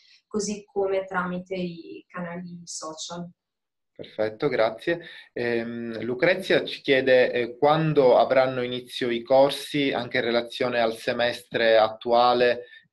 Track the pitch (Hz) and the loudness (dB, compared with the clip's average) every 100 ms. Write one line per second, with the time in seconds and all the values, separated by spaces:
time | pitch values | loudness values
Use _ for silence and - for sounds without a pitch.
0 | _ _ _ 208 208 202 - 202 190 190 | _ _ _ -8 -6 -8 -8 -4 -2 -2
1 | 190 185 185 180 180 185 180 165 - - | -4 -6 -6 -6 -8 -8 -8 -10 -16 -20
2 | - 180 175 180 175 175 170 - 156 156 | -16 -14 -12 -12 -14 -16 -16 -14 -14 -14
3 | - 175 175 - _ _ _ _ _ - | -14 -12 -14 -18 _ _ _ _ _ -20
4 | - - 107 110 147 123 110 - - 170 | -14 -6 -6 -4 -2 0 0 -2 -6 -6
5 | - - - - 120 117 117 117 117 110 | -8 -20 -16 -6 -4 -4 -4 -8 -10 -8
6 | 113 123 170 190 - 147 - - - 135 | -8 0 0 0 0 0 0 -6 0 2
7 | 135 127 117 123 117 - 147 160 160 147 | 4 4 4 0 -6 0 2 4 2 4
8 | 127 117 113 131 131 127 123 123 123 - | 6 6 6 4 2 0 -6 -8 -10 -6
9 | 123 117 117 135 135 - - 147 135 - | -4 -4 2 4 4 2 -6 -2 -2 -2
10 | 123 127 117 120 120 - 123 120 113 113 | -4 -2 0 -2 -2 -4 -2 0 0 -2
11 | - 120 120 117 - 120 113 110 110 - | -4 -2 -2 -4 -6 0 4 4 4 0
12 | 123 120 123 123 123 120 - - _ | 0 4 4 4 2 0 -6 -20 _